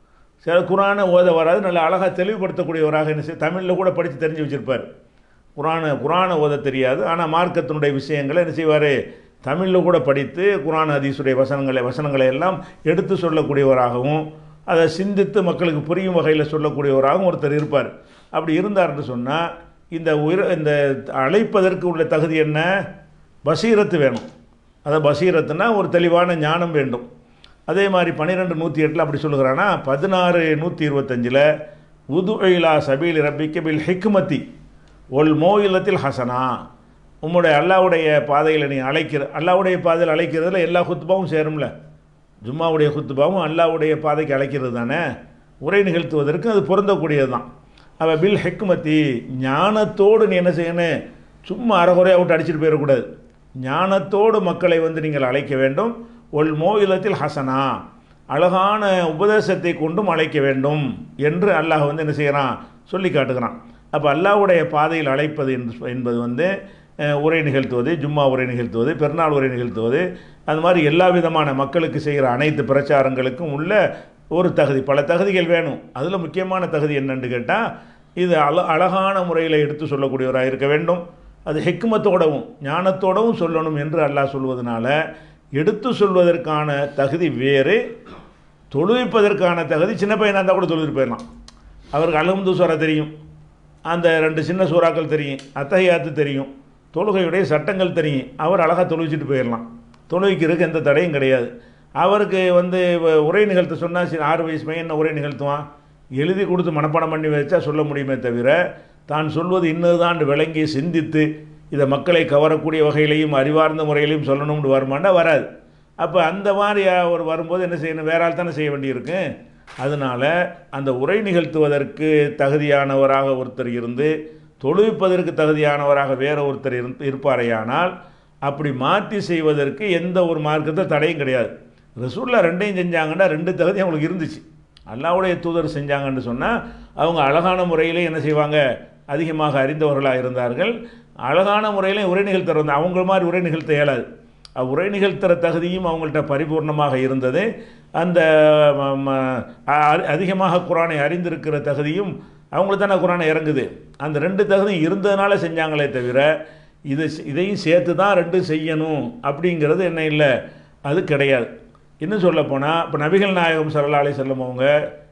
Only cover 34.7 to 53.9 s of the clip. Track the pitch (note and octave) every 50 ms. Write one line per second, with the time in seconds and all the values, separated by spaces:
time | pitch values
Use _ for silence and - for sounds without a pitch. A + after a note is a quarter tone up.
34.7 | - - - - - - - - C3+ C3+ D3+ D#3 D3+ D3 D#3 F3+ G#3 G#3 G#3 G3
35.7 | F#3 F#3 F3+ G3+ F#3+ D#3+ C3 C#3 B2+ - B2+ A#2+ B2 B2+ C3 B2+ A#2 F#2+ - -
36.7 | - - - _ _ _ _ - - - - D#3 E3+ F3 E3+ E3 D3+ D3 D#3 F3
37.7 | F#3+ F#3 F#3 F#3 F3 E3 D#3+ D#3 D3+ D3 C#3 D3 C#3+ D3 D#3 D#3 D#3 D3+ D3 C#3
38.7 | C#3 C3+ B2+ C3 C#3+ D#3+ D#3+ C#3 D3 D3 C#3 - - D3+ D#3 F3+ F#3 F#3+ G3 F#3
39.7 | F3+ F3 - F3 E3 E3 F3 E3 D#3 D#3+ E3+ D3+ C#3+ E3 D#3+ F3+ F#3 F#3+ E3 E3
40.7 | F3 F3 F3 F3 F3 D3 C#3+ E3 F#3+ F#3+ F#3+ D3 D3+ D#3 D3+ D3+ D#3 D#3 C3+ A2+
41.7 | - - - - - - _ _ _ _ _ _ _ _ G2+ A2 C3+ D#3 E3 E3
42.7 | D#3+ D#3 D3+ D3 D3 D3+ D3 A#2+ C#3 C3 C#3+ D#3+ F#3+ F#3+ E3 D3+ D#3+ E3 E3+ E3
43.7 | D#3+ E3 D3+ D#3 D#3 D3+ D#3 D3+ D3+ D3+ D#3 C#3 C#3 C3+ C#3 C3+ D3 C#3+ C3 B2+
44.7 | A#2 A#2+ A#2 A#2+ C#3 E3 E3+ C#3+ A#2+ A2+ - - - - _ _ _ _ C3+ D3+
45.7 | F#3 G3+ G3+ F#3+ E3 E3+ E3 - D#3 D3+ C#3+ D#3 D3+ F3 F3+ A#3 A3 G3+ C#3+ C3+
46.7 | F#3 F#3+ G3 G3 G3 E3+ D3+ D#3+ D3+ C#3+ C3+ B2+ B2 A#2 - - - - - -
47.7 | - - - - - _ D#3+ D#3+ D#3+ D#3 E3 G#3 G#3 E3+ - F#3 F3+ - A3 F#3+
48.7 | E3+ - E3+ D#3 D#3 D#3 D3+ C#3 B2+ A#2 A#2 - C3+ B2+ C3 C3 C3+ D3+ F3+ G3+
49.7 | G#3+ G#3+ G#3+ F#3 - - G3 G3+ A3 A3 A3 G3 F#3 F3+ F3+ F3+ E3+ D#3 E3+ E3+
50.7 | E3+ F3 E3+ E3 D3 - - - - - - - - - - - F#3 - B3 A#3
51.7 | G#3 F3+ E3+ F3+ F3+ F3 F#3 F#3 F#3 F3 F3+ E3+ E3+ D#3 D#3 E3 E3 D3+ D#3 D#3+
52.7 | D#3 C#3 C#3 C#3+ C#3 A#2+ - - - - - - _ _ _ _ _ C3 B2+ C3
53.7 | C#3 D#3+ F#3 F#3+